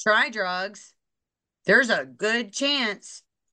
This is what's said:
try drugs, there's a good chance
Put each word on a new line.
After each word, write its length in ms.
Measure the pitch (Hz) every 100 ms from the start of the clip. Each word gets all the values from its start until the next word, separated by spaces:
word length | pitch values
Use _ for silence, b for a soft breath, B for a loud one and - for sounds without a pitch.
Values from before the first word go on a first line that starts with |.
| 214
try 220 | 214 277
drugs, 640 | 226 185 180 196 208 - _ _ _ _ _ _ _ -
there's 240 | 220 247
a 160 | 180 135
good 480 | 123 208 226 233
chance 720 | - 269 285 226 196 - - _ _ _